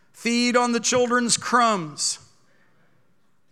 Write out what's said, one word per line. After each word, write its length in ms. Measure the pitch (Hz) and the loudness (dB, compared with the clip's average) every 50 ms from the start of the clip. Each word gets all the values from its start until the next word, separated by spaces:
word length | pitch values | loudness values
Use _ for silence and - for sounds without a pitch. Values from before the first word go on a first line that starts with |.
| _ _ | _ _
feed 460 | _ - - 226 233 240 240 240 233 | _ -6 -4 -2 0 2 2 2 2
on 140 | 247 247 240 | 2 2 2
the 80 | 233 233 | -2 -2
children's 580 | - - 240 254 247 233 240 247 240 226 - | -2 0 0 0 0 2 0 0 0 0 -2
crumbs." 800 | - - - 233 247 240 226 214 190 160 151 143 - - - - - - _ _ _ _ _ _ _ _ _ _ _ _ _ _ _ _ _ _ _ _ _ _ _ _ _ | -2 -2 0 2 4 4 4 2 0 -4 -8 -8 -6 -6 -6 -6 -6 -12 _ _ _ _ _ _ _ _ _ _ _ _ _ _ _ _ _ _ _ _ _ _ _ _ _